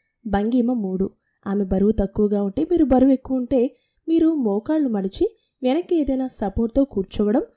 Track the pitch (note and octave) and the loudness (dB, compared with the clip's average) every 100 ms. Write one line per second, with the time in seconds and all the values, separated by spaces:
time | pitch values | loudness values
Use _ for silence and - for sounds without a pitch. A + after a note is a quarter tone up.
0 | _ _ A3 G3+ G#3+ B3+ A#3 B3 F#3+ F#3 | _ _ -4 -2 2 2 2 0 -2 -2
1 | F#3+ - _ _ G3 G3+ F#3+ F#3+ G3+ A3 | -4 -6 _ _ -6 -4 0 2 2 2
2 | G3 - G#3 G3+ G3+ G3 D#4+ E4+ C4+ B3+ | 0 0 0 0 -2 -4 0 2 4 4
3 | C4+ C4 - C4 B3 C4+ C4 - _ _ | 4 2 0 -6 0 0 0 -4 _ _
4 | - E4 E4 D#4 A3+ G3+ D#4 D#4 C4+ G#3 | -2 2 2 2 0 -2 -2 -2 0 -2
5 | F#3+ - G#4 - _ _ B3+ D4 F4+ E4+ | -4 -2 -4 -4 _ _ -2 -2 0 -2
6 | C#4 C4 C4 - G3+ A3+ A3+ C4+ C4+ G3+ | 0 -2 -4 -6 -6 -2 -2 0 0 -2
7 | F#3 - G#3 B3 A#4 | -4 -2 0 0 -2